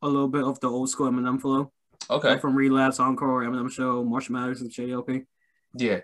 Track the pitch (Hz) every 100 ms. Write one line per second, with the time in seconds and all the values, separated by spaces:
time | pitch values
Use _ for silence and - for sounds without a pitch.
0 | 143 139 139 143 131 135 127 123 131 -
1 | 135 123 123 131 139 135 139 _ _ -
2 | - 127 127 135 147 135 139 135 135 131
3 | 131 123 139 127 120 123 127 127 127 123
4 | 120 120 131 127 127 127 120 - 123 123
5 | 123 131 - _ _ _ _ 123 120 92